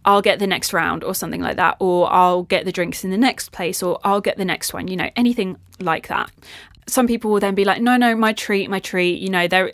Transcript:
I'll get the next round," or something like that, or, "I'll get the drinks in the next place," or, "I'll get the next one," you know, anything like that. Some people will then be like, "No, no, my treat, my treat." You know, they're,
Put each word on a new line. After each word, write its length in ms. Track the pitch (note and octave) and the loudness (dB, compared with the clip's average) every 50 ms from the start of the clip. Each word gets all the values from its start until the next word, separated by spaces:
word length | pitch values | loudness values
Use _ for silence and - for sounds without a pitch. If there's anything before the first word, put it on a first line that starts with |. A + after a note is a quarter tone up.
| - | 2
I'll 160 | G3 G3+ G3+ | 4 4 4
get 180 | G3 G#3+ E3+ F3 | 4 2 2 2
the 80 | G#3 G3 | 0 -2
next 260 | F#3 - - - - | -2 -2 -4 -2 -2
round," 300 | E3+ D#3+ E3+ E3+ E3+ - | -2 -2 -2 -2 -4 -4
or 100 | - F#3+ | -6 -6
something 280 | - F3 D#3+ - - | -6 -6 -6 -6 -4
like 160 | - - - - | -4 -4 -2 0
that, 180 | F3+ - - - | 0 0 0 0
or, 320 | G3 F#3 F3+ F3 F3 - | 0 2 2 2 2 4
"I'll 320 | - F3+ F3+ F3+ F3+ F3+ F3+ | 4 4 4 4 4 0 -2
get 220 | - F#3+ F3+ - | 0 -2 -2 -2
the 60 | F#3+ | -2
drinks 320 | F3+ F#3 F3 E3+ E3 - - | -4 -4 -4 -4 -4 -6 -6
in 80 | F#3 | -4
the 60 | F#3+ G#3 | 0 2
next 340 | C4 B3+ - - - - | 2 2 0 -2 -10 -14
place," 320 | - - F3+ E3 F#3 - F#3 | -10 -8 -6 -6 -4 -4 -2
or, 160 | F3+ - - - | -2 -4 -2 0
"I'll 180 | G3+ G3 G3+ | 0 0 0
get 160 | G3 G3+ - - | 0 -2 -4 -2
the 80 | F#3+ | -4
next 280 | F#3 - - - - - | -4 -4 -4 -6 -8 -8
one," 140 | F#3+ E3 F3+ | -8 -8 -6
you 80 | F#3 | -6
know, 140 | F3+ D#3 - - | -4 -4 -4 0
anything 420 | - A#3+ A#3+ A#3+ A#3+ F#3+ F#3 F3+ - - - - - | 2 2 2 2 0 -2 -4 -6 -12 -16 -20 -14 -6
like 280 | F#3+ E3 D#3+ - - - | -2 -2 -2 -2 -2 -4
that. 240 | - - - - - _ - - - - - - - - - - | -4 -4 -4 -6 -10 _ -20 -20 -20 -20 -20 -20 -20 -20 -10 -4
Some 200 | - C4 A#3+ A#3 | 0 2 2 2
people 240 | A#3 A3+ - G#3+ | 0 0 0 0
will 80 | G#3 G3+ | 0 2
then 160 | G3+ G3 G3 | 2 0 2
be 100 | G3+ G3 | 2 2
like, 160 | G3 F#3 - | 2 2 2
"No, 160 | A#3+ B3 B3 B3 | 2 2 4 4
no, 180 | B3 A#3 A3+ | 4 2 2
my 180 | A3+ A3 A3 G#3+ | 2 2 0 0
treat, 360 | - - - G#3 G3 G3 - | -2 -2 -2 0 0 0 -2
my 100 | G3 F#3 | -4 -6
treat." 400 | - - - F#3 F3+ F3+ F3 - | -6 -4 -2 0 0 0 0 -2
You 80 | F#3+ F#3+ | -4 -2
know, 180 | F#3+ F3+ F3 F3 | 0 0 0 2
they're, 240 | F#3 F#3 F#3+ - | 2 2 2 0